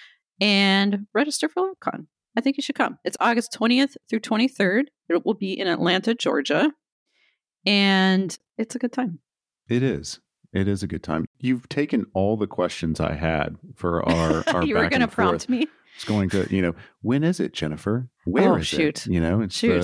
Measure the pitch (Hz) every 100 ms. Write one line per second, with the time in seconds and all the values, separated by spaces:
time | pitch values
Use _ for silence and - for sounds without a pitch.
0 | - _ _ _ 208 196 196 196 202 202
1 | 208 214 294 - 320 359 381 370 - -
2 | 156 _ _ 226 269 277 - 277 226 -
3 | - - 226 233 - - 226 247 277 -
4 | - 220 - 220 254 - 185 214 294 _
5 | - 170 190 190 190 - 185 - 170 185
6 | 226 233 - 143 139 151 302 - _ _
7 | _ _ _ _ _ _ 190 202 196 190
8 | 190 190 190 - _ - 226 240 240 254
9 | 240 165 _ _ _ _ - 120 131 76
10 | - - _ _ _ 95 98 98 98 82
11 | - 80 - _ 127 123 - 143 147 120
12 | - 95 98 110 101 - 90 - 82 78
13 | 76 76 82 80 - - - - 87 85
14 | - - 80 80 - - - - - 262
15 | 226 - 185 170 - 247 311 _ _ -
16 | - 107 95 98 - 95 87 82 - _
17 | 101 139 160 185 82 - 78 76 101 117
18 | 123 _ 90 110 - 92 78 - 151 -
19 | - 90 82 101 101 - 226 87